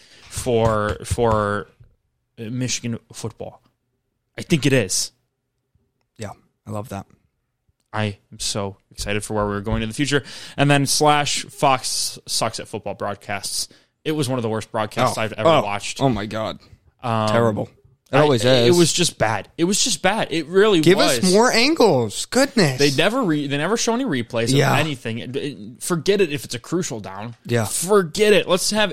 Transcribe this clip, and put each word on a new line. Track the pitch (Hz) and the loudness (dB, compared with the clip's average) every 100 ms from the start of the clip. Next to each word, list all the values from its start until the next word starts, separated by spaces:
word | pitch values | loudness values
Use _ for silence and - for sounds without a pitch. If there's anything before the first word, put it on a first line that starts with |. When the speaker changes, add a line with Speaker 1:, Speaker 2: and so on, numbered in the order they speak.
| _ - - | _ -20 -16
Speaker 1:
for, | - 131 113 113 107 104 - | -6 0 2 4 2 -2 -4
for | - - 117 107 104 104 - _ - _ _ _ _ - | -6 0 2 2 0 -4 -8 _ -20 _ _ _ _ -16
Michigan | 110 123 127 - 120 117 - | -10 -6 -6 -6 -6 -10 -12
football. | - 110 - - - _ _ _ _ _ _ _ - | -12 -12 -12 -16 -16 _ _ _ _ _ _ _ -16
I | |
think | - 160 | -2 0
it | 139 | 2
is. | 131 95 - - _ _ _ _ _ _ _ _ _ _ - | 2 0 -4 -6 _ _ _ _ _ _ _ _ _ _ -16
Speaker 2:
Yeah, | 101 - _ _ - | -16 -16 _ _ -12
I | |
love | 107 104 | -12 -10
that. | 98 - _ _ _ _ _ _ _ _ | -12 -14 _ _ _ _ _ _ _ _
Speaker 1:
I | 107 107 101 _ | -4 -4 -6 _
am | 110 | -10
so | - 110 98 95 _ | -6 -4 -6 -10 _
excited | - 104 104 | -10 -6 -4
for | - | -4
where | 107 104 | -2 -2
we're | 101 | -2
going | 101 110 | -4 -4
in | 113 | -4
the | |
future. | 113 139 139 - - - - | -4 -2 -2 -4 -12 -10 0
And | 143 | 4
then | 143 139 | 4 2
slash | - 151 147 143 - | 4 4 4 0 -4
Fox | - - 143 127 - - - - - | -8 0 2 2 -2 -4 -6 -8 -8
sucks | - 117 - | -4 -2 -4
at | - | -10
football | 110 101 | -10 -10
broadcasts. | 98 104 101 - 101 - - - _ _ _ | -8 -8 -8 -8 -8 -6 -8 -8 _ _ _
It | - | -6
was | 156 123 | -2 -2
one | 131 | -2
of | |
the | 113 | -2
worst | 110 - | -4 -4
broadcasts | 113 107 - 123 110 | -4 -4 0 0 0
Speaker 2:
Oh. | |
Speaker 1:
I've | 110 | -4
ever | 110 156 | 0 2
Speaker 2:
Oh. | 151 | 4
Speaker 1:
watched. | 101 101 - - | 2 -4 -6 -2
Speaker 2:
Oh | 135 | 0
my | 104 | 0
God. | 104 107 104 - - - _ _ | -4 -6 -6 -8 -16 -20 _ _
Speaker 1:
Um, | 123 113 107 | -4 0 2
Speaker 2:
Terrible. | 110 117 104 90 _ _ _ _ | 2 2 0 -6 _ _ _ _
It | 135 | 2
Speaker 1:
I, | |
Speaker 2:
always | 151 123 | 4 4
Speaker 1:
it | 120 131 120 | 4 4 6
Speaker 2:
is. | 120 | 4
Speaker 1:
was | 165 | 4
just | - 170 - | 2 -2 0
bad. | 110 107 - - | -2 -2 -6 -2
It | |
was | 170 202 | 0 0
just | 254 175 | 0 0
bad. | 185 220 160 | 0 0 -2
It | 160 147 | -4 0
really | 190 214 185 | 4 6 6
Speaker 2:
Give | 156 190 | 6 4
Speaker 1:
was. | - 127 | 4 2
Speaker 2:
us | 185 | 4
more | 190 240 | 4 4
angles. | 214 262 320 220 135 110 - - | 4 2 4 4 4 0 -6 -2
Goodness. | 240 277 233 156 131 | 0 2 2 2 2
Speaker 1:
They | 143 | 2
never | 135 175 254 | 2 0 2
re-, | 208 151 139 | 0 0 -2
they | 143 | -4
never | 160 226 | -2 -2
show | - | -2
any | 233 | -2
replays | 269 131 110 117 | -2 -4 -4 -2
of | 117 | 2
Speaker 2:
Yeah. | 139 139 131 | 2 4 2
Speaker 1:
anything. | 156 139 117 117 | 0 -4 -8 -8
It, | 90 123 | -8 -8
it, | 143 98 104 - | -8 -10 -16 -12
forget | - 170 160 202 | -4 -2 0 2
it | 175 | 0
if | 143 | -2
it's | - | -8
a | 120 | -12
crucial | - 170 175 113 | -4 -4 -4 -8
down. | 95 95 113 117 | -10 -12 -14 -14
Speaker 2:
Yeah. | - 120 104 | -2 -2 0
Speaker 1:
Forget | - 170 208 165 175 214 | -4 2 2 2 2 4
it. | 190 - | 4 2
Let's | 180 - | 0 0
have | 214 208 | 0 -2